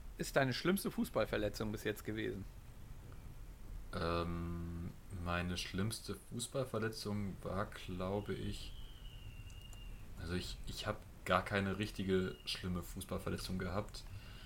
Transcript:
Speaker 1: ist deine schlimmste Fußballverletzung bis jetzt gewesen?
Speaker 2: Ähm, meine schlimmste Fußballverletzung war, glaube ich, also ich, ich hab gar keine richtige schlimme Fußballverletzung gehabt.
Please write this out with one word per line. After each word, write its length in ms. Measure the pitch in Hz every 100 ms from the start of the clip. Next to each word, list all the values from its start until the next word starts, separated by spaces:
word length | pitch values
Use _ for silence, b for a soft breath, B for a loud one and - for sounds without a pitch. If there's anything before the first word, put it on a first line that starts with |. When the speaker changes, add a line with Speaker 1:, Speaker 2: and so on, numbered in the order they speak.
| - -
Speaker 1:
ist 180 | 180 151
deine 160 | 131
schlimmste 380 | 117 165 196 -
Fußballverletzung 800 | - 233 - 107 107 104 - 110
bis 100 | 107
jetzt 220 | 107 104
gewesen? 400 | - 107 107 104 98 - - - - - - - - - - - - - -
Speaker 2:
Ähm, 960 | 92 85 85 85 85 85 85 85 85 87 - - 92
meine 320 | 87 87 87 87
schlimmste 600 | - 95 107 - - 90 -
Fußballverletzung 1040 | 117 117 139 127 110 110 - 104 104 98 82
war, 240 | 90 92 107
glaube 680 | - - 90 92 104 101
ich, 380 | - 104 - - - - - - - - - - - - - - - - -
also 140 | 82
ich, 240 | 90 - - -
ich 200 | - 107
hab 140 | 107 - -
gar 200 | - 92
keine 340 | - 101 98 95
richtige 560 | 104 - 95 92 92 -
schlimme 380 | - - 92 87
Fußballverletzung 760 | - 101 - 92 92 87 - 92
gehabt. 460 | 90 90 - - B B B B